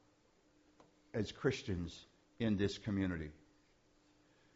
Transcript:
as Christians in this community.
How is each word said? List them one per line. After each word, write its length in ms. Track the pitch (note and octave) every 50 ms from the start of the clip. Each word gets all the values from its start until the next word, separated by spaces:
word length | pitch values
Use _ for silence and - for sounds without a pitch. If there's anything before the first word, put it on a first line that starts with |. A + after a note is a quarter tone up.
| _ _ _ _ _ _ _ _ _ _ _ _ _ _ - - - - _ _ _ _ -
as 180 | A#2 G#2 -
Christians 720 | - - - C3+ B2 - - - G2 F2 F2 D#2+ - - - - _ _ _ _ _ -
in 180 | A#2 A2 G#2+ F#2
this 200 | G2+ F#2+ - -
community. 540 | - - G2+ G2 F#2+ F#2 F2+ E2 D#2 D#2 D2+ - - - - _ _ _ _ _ _ _ _ _ _ _ _ _ _ _ - - - - _